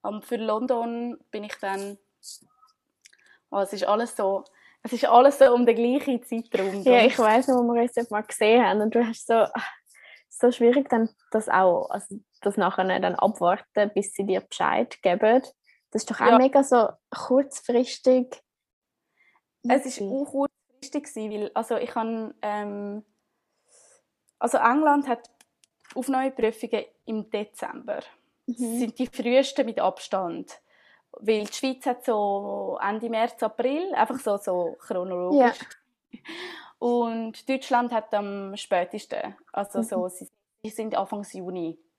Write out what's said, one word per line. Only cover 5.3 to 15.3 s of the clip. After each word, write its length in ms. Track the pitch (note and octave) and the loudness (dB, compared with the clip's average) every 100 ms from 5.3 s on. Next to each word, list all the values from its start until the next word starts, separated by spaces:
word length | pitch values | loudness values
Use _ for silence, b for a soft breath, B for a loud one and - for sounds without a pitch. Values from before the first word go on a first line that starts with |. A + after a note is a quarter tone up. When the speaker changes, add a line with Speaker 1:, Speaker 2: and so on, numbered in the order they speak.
| C#4+ | 8
Speaker 1:
so 140 | C4+ | 6
um 140 | A#3+ A#3+ | 8 4
den 100 | A3+ | 4
gleichen 460 | A#3+ C4+ C#4+ A#3+ | 2 0 0 -4
Zeitraum. 640 | - A3+ - A3 G3 G3 | -4 -8 -4 -4 -2 0
Speaker 2:
Ja, 0 | |
Speaker 1:
Darum 220 | B3+ B3 A#3 | 6 6 6
Speaker 2:
ich 120 | - | 4
weiss 300 | G#3+ A3+ C4 | 4 4 4
noch, 80 | B3+ | 2
wo 100 | A#3+ | 2
wir 80 | A#3 | 2
uns 100 | A#3+ | 0
dort 160 | - A#3+ | -2 -4
mal 120 | G#3 | -6
gesehen 420 | G#3+ - G#3+ A#3 | -6 0 6 6
haben 160 | G3+ G3+ | 6 2
und 140 | G#3+ | 2
du 100 | A#3 A3+ | 2 0
hast 200 | A3+ - | -4 0
so, 80 | |
ah, 280 | A3+ - - B B B B B B B | 2 2 -2 B B B B B B B
so 220 | - B3 | 2 2
schwierig 380 | B3 A#3+ C4 C#4 | 6 4 4 2
dann 200 | A3+ A3+ _ _ | 0 0 _ _
das 180 | A3 G#3+ | -4 2
auch, 420 | F#3 F#3+ E3+ - | 4 4 2 -2
also 300 | G3+ - G3 _ _ | -8 -10 -16 _ _
das 140 | G3+ G#3 | -4 0
nachher 280 | F#3 G3 F#3+ F#3+ | 0 0 0 0
dann 140 | F3+ - | 0 2
abwarten, 760 | G#3 A3 F3 F#3+ - - G#3 | 0 2 0 0 -2 -2 0
bis 200 | A#3+ G3+ | -2 -4
sie 100 | - | -6
dir 160 | G3 F#3 | -2 -2
Bescheid 640 | - - D#3 - B3 - | -4 -2 0 0 -2 -2
geben. 400 | F#3+ F3 G#3+ | 0 2 4